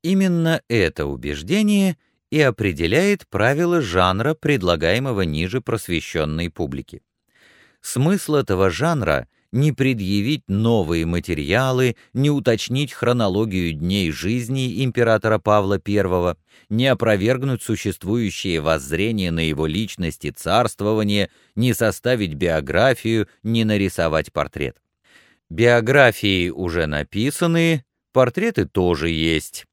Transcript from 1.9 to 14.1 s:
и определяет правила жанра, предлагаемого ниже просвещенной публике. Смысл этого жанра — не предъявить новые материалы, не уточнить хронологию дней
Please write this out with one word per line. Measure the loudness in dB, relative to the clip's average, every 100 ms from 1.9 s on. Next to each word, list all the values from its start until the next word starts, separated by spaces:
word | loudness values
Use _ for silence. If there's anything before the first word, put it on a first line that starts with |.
| -2 _ _ _
и | 0
определяет | 0 2 -2 0 0 2 2 0 -4
правила | 0 0 2 0 0
жанра, | 0 2 2 2 -2
предлагаемого | -2 -2 0 0 0 2 0 0 -2
ниже | -2 -2 -2 -4
просвещенной | -4 -6 -4 -6 -4 -4 -2 -2 -6
публике. | -4 -6 -6 -12 -20 _ _ _ _ _ _ _ _
Смысл | -8 0 2 0 0 0
этого | 0 2 2
жанра — | 2 0 0 0 0 -2 _ _
не | 0 0
предъявить | 2 0 0 0 0 0 -4 -2
новые | 0 4 2 2 0 0
материалы, | -2 -2 -4 0 0 2 2 0 -2 _
не | -2 0
уточнить | 2 0 0 0 -2 -2
хронологию | -2 -2 2 0 0 0 -2 -2
дней | -2 -2 0 0